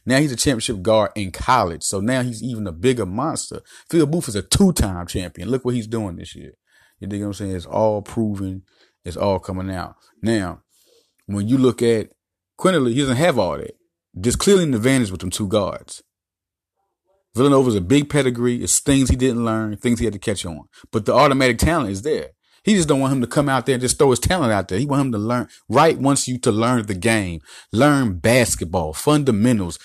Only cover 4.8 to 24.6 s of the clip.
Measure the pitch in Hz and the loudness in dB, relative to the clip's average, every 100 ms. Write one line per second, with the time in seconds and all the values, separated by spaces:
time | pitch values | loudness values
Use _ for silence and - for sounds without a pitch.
4.8 | 107 87 87 110 90 - 92 127 123 123 | -2 -4 -8 -8 -8 -10 -6 -4 -2 -4
5.8 | 110 113 104 87 87 78 71 _ _ _ | -4 -6 -6 -10 -14 -18 -20 _ _ _
6.8 | _ _ 98 101 104 101 98 90 82 101 | _ _ -8 -6 -6 -6 -8 -8 -6 0
7.8 | 110 104 98 - 107 98 95 95 - _ | 0 0 -6 -4 -4 -4 -8 -10 -16 _
8.8 | _ _ 95 80 101 92 - 92 95 92 | _ _ -12 -2 0 0 -4 -6 -6 -6
9.8 | 80 - _ _ 107 113 90 82 _ _ | -8 -14 _ _ -2 -2 -2 -10 _ _
10.8 | _ _ _ _ - 101 107 131 127 - | _ _ _ _ -6 -4 0 4 4 2
11.8 | 117 113 92 _ _ _ _ - 190 170 | 0 0 -4 _ _ _ _ -2 0 2
12.8 | 127 123 139 123 175 123 87 73 - - | 2 0 0 2 2 2 -2 -4 -10 -16
13.8 | _ _ _ - 110 - - 196 160 117 | _ _ _ -4 -2 2 4 4 4 0
14.8 | 123 135 107 92 92 - 101 104 90 - | 2 2 0 -4 -8 -6 -2 0 -2 -8
15.8 | - - _ _ _ _ _ _ _ _ | -14 -20 _ _ _ _ _ _ _ _
16.8 | _ _ _ _ _ 110 143 135 127 104 | _ _ _ _ _ 0 4 4 4 0
17.8 | 87 143 147 147 135 120 123 120 - - | 2 2 4 0 0 0 -2 -2 -2 0
18.8 | - 135 123 127 131 117 117 110 110 104 | 2 2 4 2 0 0 -2 -2 -4 -4
19.8 | 123 117 117 101 - 101 90 76 - - | -2 0 0 -2 -4 -4 -8 -12 -18 -20
20.8 | - 113 101 117 147 135 131 117 156 170 | -6 -4 2 4 4 4 2 2 0 0
21.8 | 120 98 139 120 67 _ _ _ - 208 | -2 -4 -4 -4 -6 _ _ _ 0 2
22.8 | 151 139 135 135 117 160 143 131 120 127 | 2 2 2 -2 0 0 2 0 0 -2
23.8 | 127 - 143 123 - 185 123 104 | -2 2 4 4 0 0 2 0